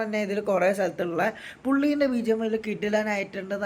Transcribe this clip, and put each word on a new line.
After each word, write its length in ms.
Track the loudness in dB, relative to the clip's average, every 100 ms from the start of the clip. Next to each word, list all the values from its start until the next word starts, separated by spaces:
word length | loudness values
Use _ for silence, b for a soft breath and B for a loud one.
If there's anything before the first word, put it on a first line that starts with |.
തന്നെ 200 | 0 -2 -2
ഇതിൽ 140 | -2 0
കുറേ 200 | 2 4 2
സ്ഥലത്തുള്ള, 500 | 0 -2 -4 0 -2 -2 B B 0
പുള്ളീൻ്റെ 420 | 2 4 2 2
ബി 80 | 2 0
ജി 40 | 0
എം 60 | 0
ഇതിൽ 160 | -2 -2
കിടിലനായിട്ടുണ്ട് 880 | -4 0 0 2 -2 -4 -8 -6 -4